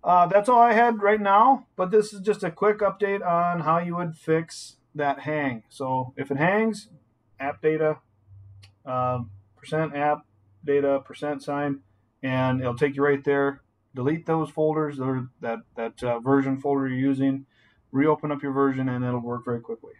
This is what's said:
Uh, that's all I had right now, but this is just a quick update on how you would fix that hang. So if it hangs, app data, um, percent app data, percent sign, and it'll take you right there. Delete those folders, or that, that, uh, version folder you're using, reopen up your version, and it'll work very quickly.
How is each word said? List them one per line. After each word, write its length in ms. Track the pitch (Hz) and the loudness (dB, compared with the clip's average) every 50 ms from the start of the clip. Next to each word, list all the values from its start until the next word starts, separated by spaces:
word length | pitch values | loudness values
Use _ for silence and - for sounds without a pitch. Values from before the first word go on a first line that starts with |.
| - | 2
Uh, 240 | 175 180 180 175 | 4 4 6 6
that's 200 | 165 190 202 202 | 6 4 4 4
all 140 | 254 247 233 | 6 6 6
I 120 | 233 240 220 | 6 6 6
had 280 | 220 233 240 233 208 | 4 4 4 2 2
right 180 | 202 202 214 214 | 2 2 2 2
now, 480 | 208 196 196 208 226 262 269 - - _ _ | 2 4 6 6 6 6 4 2 -2 _ _
but 160 | - 185 180 | -4 -2 2
this 220 | 208 214 208 - 208 | 2 2 2 2 -8
is 80 | 196 | -4
just 220 | 185 214 208 208 190 | -2 -2 -2 -2 -4
a 80 | 175 | -6
quick 280 | 170 - 202 214 208 208 | -4 0 0 0 2 2
update 460 | 208 190 190 - 202 196 202 196 - | -2 -2 0 -2 -2 -2 -2 -2 0
on 360 | 175 170 175 175 175 175 170 | 0 0 2 2 0 -2 -2
how 180 | 156 156 165 175 | 0 0 0 0
you 160 | 175 175 170 | 0 -4 -6
would 200 | 175 170 165 160 | -6 -6 -6 -8
fix 640 | - - 160 160 165 165 - - - - - _ _ _ _ _ | -8 -2 0 0 0 0 -6 -14 -18 -18 -20 _ _ _ _ _
that 260 | 151 143 143 139 139 | -2 -2 -2 -2 -2
hang. 420 | - 147 156 151 147 135 120 110 _ _ | -6 -6 -4 -2 -2 -4 -4 -6 _ _
So 440 | - - 135 131 127 127 127 123 - | -12 -8 -4 -4 -2 -4 -4 -6 -8
if 160 | - 135 - | -10 -6 -6
it 60 | 143 | -2
hangs, 520 | 135 156 180 196 214 220 226 208 - - _ - - _ _ _ _ _ _ _ - | 0 0 2 2 2 0 0 -2 -6 -14 _ -20 -20 _ _ _ _ _ _ _ -8
app 220 | 139 143 147 - | -8 -8 -8 -2
data, 360 | - 156 156 156 156 156 156 - _ _ _ _ _ _ - - - - - - - - _ _ _ | -2 -2 0 2 0 -2 -2 -4 _ _ _ _ _ _ -20 -20 -20 -20 -20 -20 -20 -20 _ _ _
um, 460 | 139 127 127 123 127 127 123 117 98 - - _ _ _ | -6 -4 -2 -2 -2 -2 -4 -6 -10 -14 -20 _ _ _
percent 400 | _ - - 156 156 160 151 139 | _ -12 -6 -4 -4 -4 -4 -4
app 300 | 143 147 147 147 151 - _ _ _ _ _ _ _ - | -2 0 0 0 -2 -6 _ _ _ _ _ _ _ -2
data, 380 | 139 139 143 139 139 139 135 135 | 0 0 2 2 2 0 0 -2
percent 400 | - - - 151 147 147 139 - | -8 -14 -10 -8 -8 -8 -8 -6
sign, 360 | - 143 143 147 143 139 139 _ _ _ _ _ _ _ _ - | -6 -6 -4 -4 -4 -6 -6 _ _ _ _ _ _ _ _ -6
and 380 | 131 131 127 131 127 127 131 | -4 -2 0 0 0 0 -2
it'll 140 | 127 123 120 | -2 -4 -2
take 200 | 123 151 143 139 | 0 -2 -2 0
you 80 | 135 139 | 0 2
right 200 | 143 143 139 139 | 2 2 0 0
there. 380 | 143 143 139 139 139 139 - _ _ _ _ _ _ _ | 0 2 2 2 0 -2 -6 _ _ _ _ _ _ _
Delete 300 | 131 123 139 160 165 - | -4 -2 -2 -2 -2 -2
those 240 | - 160 160 156 147 | -2 -2 -2 -2 -4
folders, 500 | - 156 156 156 151 156 151 147 143 135 | -2 -2 0 0 0 0 -2 -4 -4 -4
or 300 | 127 131 135 127 123 - _ _ | -4 -4 -4 -4 -6 -10 _ _
that, 180 | 120 117 113 110 - _ _ | -8 -6 -6 -8 -10 _ _
that, 280 | 123 117 113 - - 123 | -8 -8 -8 -8 -6 -4
uh, 160 | 123 120 117 | -4 -4 -2
version 400 | 117 135 139 139 135 135 135 131 | 2 2 2 2 2 0 -4 -2
folder 280 | 139 143 139 139 135 | -2 -2 -2 -2 -2
you're 100 | 131 127 | -2 -2
using, 480 | 127 135 139 139 135 135 135 135 135 139 _ _ _ _ _ _ _ _ _ | -2 0 0 0 2 0 0 -2 -4 -10 _ _ _ _ _ _ _ _ _
reopen 400 | - 135 147 156 151 151 - 151 | -2 2 2 2 2 0 -2 -6
up 120 | 147 139 147 | -6 -4 -6
your 80 | 139 | -4
version, 380 | 135 135 139 139 131 131 131 131 | 0 2 2 2 2 0 -2 -4
and 140 | 123 123 123 | -2 -2 -2
it'll 160 | 123 123 123 | -2 -4 -4
work 240 | 117 120 120 120 - | -4 -6 -8 -8 -6
very 160 | 120 120 117 | -6 -6 -6
quickly. 340 | 117 - 113 - - - - | -6 -10 -12 -12 -12 -20 -20